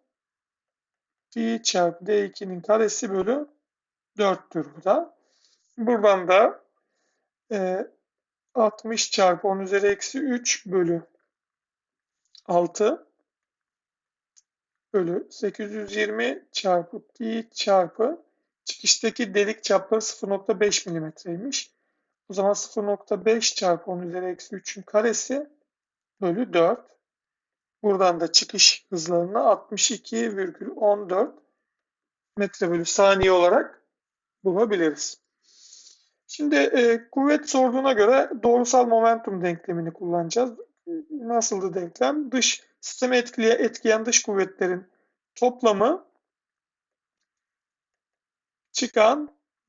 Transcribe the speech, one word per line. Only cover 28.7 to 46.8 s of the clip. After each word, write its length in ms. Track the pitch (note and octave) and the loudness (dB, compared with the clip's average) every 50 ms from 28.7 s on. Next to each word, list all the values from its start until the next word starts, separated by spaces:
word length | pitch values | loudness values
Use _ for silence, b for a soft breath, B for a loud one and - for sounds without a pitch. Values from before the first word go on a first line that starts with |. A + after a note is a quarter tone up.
| - - _ - | 2 0 _ -8
hızlarını 480 | F#3+ E3 D#3 F3 F3 E3+ F3 F#3 G#3 A#3 | -8 -6 -4 -2 0 0 0 -2 -2 0
altmış 520 | - A3+ G3 F#3+ - - G#3 G3 - - | 4 4 2 2 0 -8 -6 -2 -2 -2
iki 460 | G#3+ - - - A3+ A3+ A#3 A3 G3+ | -2 -6 -10 -6 -4 -4 -4 -4 -4
virgül 340 | G3 F#3 E3+ D#3 - G3 A3+ F#4+ | -4 -6 -8 -8 -10 -12 -12 -6
on 340 | A#3 A3 G#3 G3+ G#3 G#3 F3 | -2 0 0 0 0 -2 -4
dört 280 | F#3 G3 B3+ - - _ _ _ _ _ _ _ _ _ _ _ _ _ _ _ _ _ _ _ - | -2 -2 -2 -2 -6 _ _ _ _ _ _ _ _ _ _ _ _ _ _ _ _ _ _ _ -6
metre 340 | G3+ G3+ F#3 - - F#3+ E3+ | -4 -4 -4 -4 -2 -2 -2
bölü 140 | F3 E3+ E3+ | 0 -2 -2
saniye 480 | - - G#3 G3 G3 G3 F#3+ F#3+ F#3+ | -2 2 4 4 4 4 4 4 4
olarak 500 | F#3 F3 F3 F3 G#3+ D4 - - - _ _ _ _ _ _ _ _ _ _ _ _ _ - | 6 6 6 6 4 2 0 -2 -8 _ _ _ _ _ _ _ _ _ _ _ _ _ -4
bulabiliriz. 760 | F#3+ F3 G3 A#3+ G#3+ G#3 F3+ E3 D#3 C#3+ - - - - - _ _ _ _ b b b b b b b b b b b b b b b b b | -2 0 0 0 0 0 0 0 0 -2 -2 -8 -10 -12 -14 _ _ _ _ b b b b b b b b b b b b b b b b b
Şimdi, 300 | - - - D4+ D4 D4+ | -16 -8 -4 -2 2 2
e, 540 | C#4+ C#4 - - B3+ A#3+ A#3 A#3 A#3 A#3 _ | 2 2 2 4 4 4 4 2 0 -2 _
kuvvet 400 | - C4+ C#4 D4 D4 D4 D4 - | -2 0 2 2 2 2 0 0
sorduğuna 420 | - C4 C4 B3 A#3+ C4+ C4+ C4+ | 0 2 2 2 2 0 0 2
göre 380 | B3+ G#3 G3+ G#3+ C4+ C4+ - - D4 A3 | 4 4 6 6 6 4 2 0 -2 0
doğrusal 440 | - A#3+ A#3+ B3 A#3+ - C4 B3+ B3 | 2 4 4 4 2 4 4 4 4
momentum 580 | A#3 A3+ A3+ A3+ A3+ A#3 A3+ - G#3 G3 F3+ F3+ | 4 4 4 4 4 4 2 -2 -6 -6 -4 -2
denklemini 480 | F3 E3+ E3 - - F3 E3+ E3 E3 | -2 -4 -4 -6 -6 -6 -6 -6 -8
kullanacağız. 580 | D#3+ - F#3 F3 F3 E3+ E3 E3 - A#3 B3+ B3 A3+ F#4+ A#4+ - _ _ - F4 E4+ D#4+ D4+ - | -8 -8 -6 -4 -2 -2 -2 -2 0 -2 -2 -2 -4 -10 -20 -20 _ _ -12 -10 -10 -10 -10 -10
Nasıldı 640 | D#4 C#4 A3+ A#3 A#3+ A3+ G#3+ - G#3 F#3+ F#3+ F#3 E3 | -12 -10 -4 -2 -2 0 0 -2 -2 -4 -4 -4 -4
denklem? 580 | F#3+ F3 E3+ - - B3 C4+ D4 D4+ C#4+ A#3 | -6 -6 -6 -4 -2 -2 0 0 -2 -4 -4
Dış, 300 | C4 B3+ A#3 - - - _ _ _ _ | -2 0 0 0 -2 -4 _ _ _ _
sistemi 360 | - - - - C4 B3+ B3+ | -16 -14 -8 -4 -2 0 2
etkileye-, 380 | B3 A#3+ A#3+ - B3 A3 A3 A#3 | 0 0 -2 -2 0 2 2 4
etkileyen 520 | - B3 A3 A#3 - - A3 G#3+ A3 A3 | 2 2 -2 -2 -2 0 2 2 2 2
dış 160 | A#3+ A3+ - | 0 0 0
kuvvetlerin 640 | - A3 G3+ G3 F#3 F#3 - - F#3+ F#3 F3+ F#3 F#3+ _ _ _ _ _ _ _ _ _ _ | 0 0 -2 -2 -2 -2 -4 -4 -2 -2 -2 -4 -8 _ _ _ _ _ _ _ _ _ _
toplamı 720 | - A#3+ B3 B3 - B3 A3 G3+ G3 G#3 C#4 E4+ - - _ _ _ _ _ _ _ _ _ _ _ _ _ _ _ | 0 0 0 0 2 2 2 2 4 2 0 0 -2 -6 _ _ _ _ _ _ _ _ _ _ _ _ _ _ _